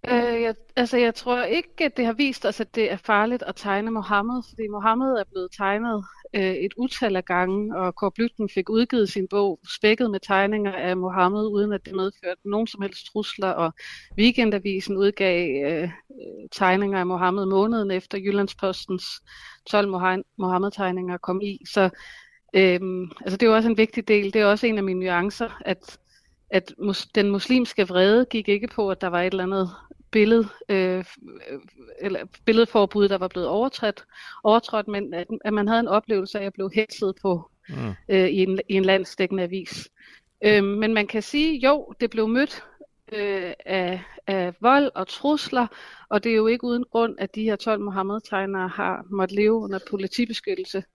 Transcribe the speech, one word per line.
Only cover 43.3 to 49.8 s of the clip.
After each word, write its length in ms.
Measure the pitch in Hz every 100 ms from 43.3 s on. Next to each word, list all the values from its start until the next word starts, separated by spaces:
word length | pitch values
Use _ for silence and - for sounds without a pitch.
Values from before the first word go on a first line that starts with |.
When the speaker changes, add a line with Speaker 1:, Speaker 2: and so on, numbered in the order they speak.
| 196 180 - -
Speaker 1:
af, 360 | 196 175 180 - - -
af 260 | 196 180 175
vold 300 | 233 277 285 -
og 120 | 185
trusler, 600 | - 285 294 - 254 240 - - - -
og 140 | 208
det 80 | 233
er 40 | 220
jo 120 | 220
ikke 160 | 240
uden 200 | 247 240 247
grund, 240 | 233 233 -
at 180 | 196 214
de 80 |
her 120 | 220 202
tolv 260 | 233 214
Mohammed-tegnere 840 | 202 190 190 214 - 196 196 196 185
har 380 | 185 185 185 180
måttet 240 | 196 185 202
leve 180 | 214
under 260 | 226 208 190